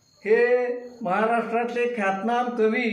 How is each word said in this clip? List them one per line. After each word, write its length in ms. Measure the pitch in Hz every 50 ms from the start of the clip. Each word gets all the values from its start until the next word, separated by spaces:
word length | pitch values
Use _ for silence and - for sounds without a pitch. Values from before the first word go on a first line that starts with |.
| _ _ _ _ -
हे 420 | 202 220 233 240 240 247 247 247 247 262 - - - - - 233
महाराष्ट्रातले 840 | 175 185 202 214 226 233 233 220 - 220 233 240 233 233 240 240 233 240
ख्यातनाम 540 | 214 202 196 190 196 190 220 240 240 247 247
कवी 420 | 233 226 214 220 220 247 247 220